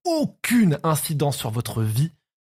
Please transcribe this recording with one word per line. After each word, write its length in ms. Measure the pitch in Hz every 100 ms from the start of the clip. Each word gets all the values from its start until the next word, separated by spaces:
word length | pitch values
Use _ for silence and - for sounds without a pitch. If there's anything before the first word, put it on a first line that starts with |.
| 349
aucune 760 | 320 - - - 240 190 143
incidence 540 | 165 151 - 147 147 135
sur 140 | 117
votre 320 | 117 - 113
vie. 280 | 110 110 160 - _ _